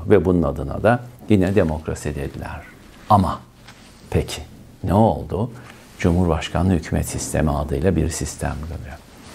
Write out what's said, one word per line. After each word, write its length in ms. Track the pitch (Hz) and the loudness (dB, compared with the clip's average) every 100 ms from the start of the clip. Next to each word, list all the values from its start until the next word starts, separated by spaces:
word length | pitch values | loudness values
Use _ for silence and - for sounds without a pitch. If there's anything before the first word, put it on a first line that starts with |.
| - | 4
Ve 160 | 101 90 | 4 6
bunun 180 | 90 | 4
adına 400 | 73 71 69 69 | 2 -2 -6 0
da 160 | 104 123 - - - | 2 2 0 -10 2
yine 260 | 107 92 101 | 2 4 2
demokrasi 600 | 85 78 80 80 78 73 | 2 0 -6 -6 -6 -6
dediler. 460 | 69 - - 80 - - - - - | -6 -8 -12 -12 -16 -20 -20 -12 2
Ama 300 | 104 90 - - - - - - - - | 2 2 -2 -10 -20 -20 -20 -20 -20 -4
peki 320 | 82 - - - - - - | -2 -2 -8 -14 -18 -20 -10
ne 100 | - | 0
oldu? 580 | 95 110 78 - - 123 - - - - - | 4 4 2 -4 -6 -6 -8 -20 -20 -20 -2
Cumhurbaşkanlığı 760 | 92 85 90 78 - 82 90 | 2 2 2 0 -2 0 2
hükümet 340 | 90 - 82 78 | 2 0 -4 -2
sistemi 440 | 76 - - 76 | -6 -4 0 0
adıyla 440 | 71 73 69 87 82 | 0 -2 -2 0 2
bir 140 | 80 | 0
sistem 440 | - 73 - 76 71 | -2 -8 -6 -6 -6
kuruluyor. 360 | 78 78 - - - - - | -10 -12 -14 -16 -20 -20 -20